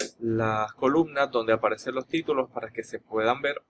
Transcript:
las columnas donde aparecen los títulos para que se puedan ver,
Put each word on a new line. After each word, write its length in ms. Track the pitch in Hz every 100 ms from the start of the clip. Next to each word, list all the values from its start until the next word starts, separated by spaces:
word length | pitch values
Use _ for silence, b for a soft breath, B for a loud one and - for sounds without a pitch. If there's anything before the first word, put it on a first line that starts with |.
| - -
las 520 | 117 113 110 110 107
columnas 560 | - 131 151 156 139 135
donde 220 | 127 110
aparecen 420 | 110 107 107 135
los 120 | 127 131
títulos 440 | 160 160 139 127
para 200 | 123 113
que 120 | 113
se 160 | 110 -
puedan 440 | - 110 110 131
ver, 200 | 143 143